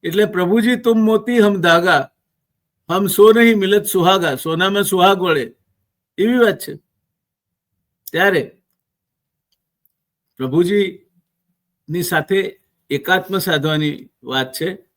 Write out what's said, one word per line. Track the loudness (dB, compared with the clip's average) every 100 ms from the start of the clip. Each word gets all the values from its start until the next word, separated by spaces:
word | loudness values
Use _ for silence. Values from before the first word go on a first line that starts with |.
એટલે | -4 -2
"પ્રભુજી | 0 0 0 0 0 0
તુમ | 0 2
મોતી | 2 0 0 2
હમ | 2 2
ધાગા, | 2 2 4 0 -2 _ _ _ _ _ _ _ _
હમ | -4 -2
સો | 4 6
નહીં | 6 4 4
મિલત | 0 0
સુહાગા." | 0 0 2 2 0 -4
સોનામાં | -6 -2 -2 -2
સુહાગ | -2 2 2 2
વળે, | 0 -2 -4 _ _ _ _ _ _ -4
એવી | -2 2
વાત | 2 0
છે. | -10 -16 _ _ _ _ _ _ _ _ _ _ _ _ -10
ત્યારે | -2 0 0 -4 _ _ _ _ _ _ _ _ _ _ _ _ _ _ _ _ _ _ _
પ્રભુજીની | -4 -2 0 0 -2 -6 _ _ _ _ _ _ _ _ -10 -8
સાથે | -2 -4 -2 -4 -4 -10 _ _ _
એકાત્મ | -8 -2 -2 -2 -6
સાધવાની | -2 -2 -2 -2 -4 -6 -16 _
વાત | -8 -6 -6
છે | -6 -8 -10 _